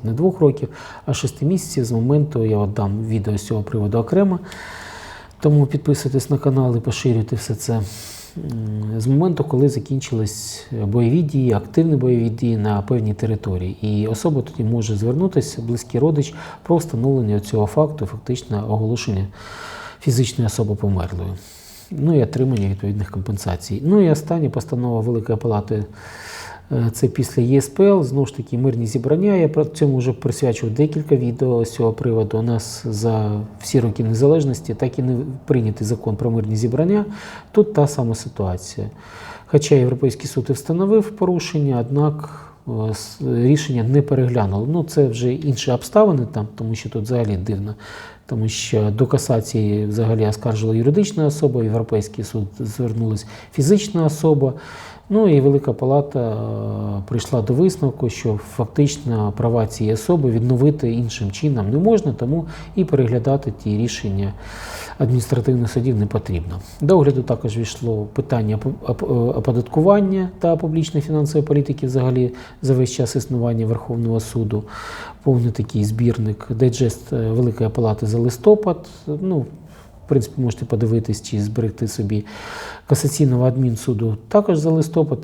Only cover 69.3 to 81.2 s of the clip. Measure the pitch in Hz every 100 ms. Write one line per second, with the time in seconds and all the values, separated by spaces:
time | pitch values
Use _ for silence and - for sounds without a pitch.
69.3 | 131 107 123 117 156 170 202 190 190 185
70.3 | - 170 165 160 160 156 151 151 156 147
71.3 | 156 143 147 139 131 131 131 127 127 123
72.3 | 123 - - 131 127 127 - 156 143 -
73.3 | 123 117 113 110 110 - 117 117 113 110
74.3 | 117 107 107 104 - - - - - -
75.3 | 127 120 - 101 110 104 110 120 117 110
76.3 | 104 - 113 127 120 123 - - 131 113
77.3 | 113 123 110 113 110 113 107 107 117 120
78.3 | - 208 208 208 170 - - - 151 190
79.3 | 165 113 - - - - - - 139 107
80.3 | - 123 - - 107 113 117 110 104